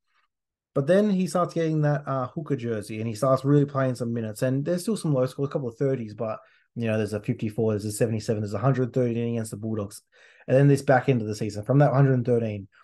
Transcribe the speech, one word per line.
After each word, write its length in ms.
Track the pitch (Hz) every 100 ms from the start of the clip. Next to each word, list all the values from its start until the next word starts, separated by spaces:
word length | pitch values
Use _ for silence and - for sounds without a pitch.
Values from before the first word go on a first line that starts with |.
| _ _ _ _ _ _ _
But 120 | 147 139
then 240 | 190 214
he 160 | 185 180
starts 280 | 180 165
getting 280 | 165 160 156
that, 240 | 147 147 147
uh, 220 | 135 123
hooker 260 | 165 143
jersey 460 | 127 117 107 104 110
and 80 | 113
he 60 |
starts 300 | 110 131 131
really 200 | 135 147
playing 320 | 143 135 131 120
some 160 | 120
minutes. 300 | 117 110 104
And 220 | 131 135
there's 180 | 151 180
still 140 | 202 196
some 160 | 160
low 140 | 131 131
scores, 220 | - 139
a 40 |
couple 160 | 156 123
of 80 | -
thirties, 380 | 139 131 110
but, 240 | 104 110 - _ _ _ -
you 100 | 113
know, 100 | 110
there's 160 | 104
a 80 | 104
fifty-four, 520 | - 117 110 107 110
there's 120 | 104
a 60 | 107
seventy-seven, 500 | 104 117 110 113 107
there's 140 | 104
a 40 | 104
hundred 340 | 135 127 123
thirteen 420 | 127 123 117 117
against 160 | 117 110
the 60 | 101
Bulldogs. 460 | 110 107 98 - _ _ _ _ -
And 100 | 131
then 120 | 143
this 140 | 139
back 260 | 139 127 139
end 140 | 123
of 60 | 107
the 60 |
season, 300 | 107 110 101
from 140 | 107 139
that 140 | 139
hundred 320 | 127 135 127
thirteen, 440 | 120 117 110 104 95 _